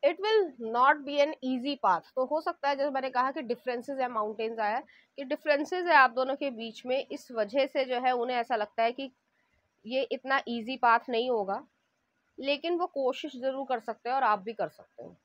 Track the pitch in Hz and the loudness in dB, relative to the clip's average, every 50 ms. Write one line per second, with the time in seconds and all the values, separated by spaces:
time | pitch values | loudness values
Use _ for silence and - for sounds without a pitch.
0 | - 277 349 330 381 415 440 440 392 330 262 240 233 220 220 240 254 269 302 302 | 4 2 2 2 0 2 4 4 4 2 -2 -8 -8 -4 2 4 6 6 6 4
1 | 285 262 285 285 285 302 311 - - 262 262 254 233 285 285 262 - 202 185 165 | 2 -6 2 2 2 2 2 -6 -4 -4 -4 -2 -2 -4 -6 0 2 2 2 2
2 | 165 - _ - 254 254 294 311 311 - - _ - 277 285 269 277 294 269 269 | 0 -6 _ -4 -2 -2 -2 -2 -2 -2 -6 _ -2 -2 0 0 -2 -2 -2 -2
3 | 262 254 247 247 254 262 254 320 302 226 240 233 _ 254 240 240 240 - 285 262 | -4 -2 -2 0 0 0 -2 -4 -6 -6 -6 -6 _ -6 -6 -6 -6 -8 -4 -4
4 | 262 247 247 220 214 214 220 208 220 220 226 226 214 208 214 247 302 _ - - | -4 -2 -2 -2 -2 -2 -4 -4 -6 -6 -4 -2 -2 -2 -2 -4 -6 _ -20 -20
5 | _ _ _ - 277 254 285 302 _ 311 294 285 302 294 - 359 359 349 330 294 | _ _ _ -12 -6 -6 -6 -4 _ 0 2 2 2 -2 -4 -4 2 6 8 8
6 | 262 254 233 247 262 262 262 285 302 277 254 220 226 226 220 - - 247 254 269 | 8 8 6 0 -2 -2 -2 -2 -4 -6 -4 -6 -10 -10 -12 -12 -4 -2 -2 -2
7 | - _ - 294 - - 254 226 214 202 208 277 269 269 _ 294 262 254 254 240 | -2 _ -8 -12 -10 -8 -4 -2 -2 0 2 0 0 2 _ -2 -2 0 -2 0
8 | 247 254 254 247 233 247 254 247 233 - 254 226 208 208 _ - 226 233 240 254 | 2 2 2 2 0 0 0 -2 -2 0 0 -2 -2 -4 _ 0 0 0 2 -2
9 | 277 262 _ _ _ _ _ _ _ _ _ _ _ _ _ _ _ 208 247 262 | -8 -10 _ _ _ _ _ _ _ _ _ _ _ _ _ _ _ -4 -2 -2
10 | 269 - - 269 _ 262 269 269 - - 240 233 220 220 262 240 - 240 226 233 | -2 -2 -4 -8 _ 0 0 0 0 -2 -6 -6 -4 -6 -6 0 4 4 4 4
11 | 233 - 247 226 233 254 254 220 202 190 196 196 196 _ _ _ _ _ _ _ | 2 0 -2 -2 0 0 0 -2 -2 -2 -4 -6 -8 _ _ _ _ _ _ _
12 | _ _ _ _ _ _ _ - 262 277 285 285 285 339 349 339 349 359 _ 277 | _ _ _ _ _ _ _ -10 -2 -2 -2 -2 0 -2 -2 -2 -2 -4 _ -2
13 | 269 247 277 - - 311 269 247 240 269 262 269 277 262 262 233 220 - 220 _ | -2 -2 -2 -2 -6 -10 -10 -4 -4 -4 -4 -4 -4 -4 -4 -4 -4 -8 -10 _
14 | _ 233 254 269 269 226 214 208 190 214 233 - 196 156 - - - _ _ - | _ -2 0 2 4 4 2 2 0 -8 -6 -6 -6 -6 -6 -14 -20 _ _ -18
15 | 117 165 175 _ _ | -18 -18 -18 _ _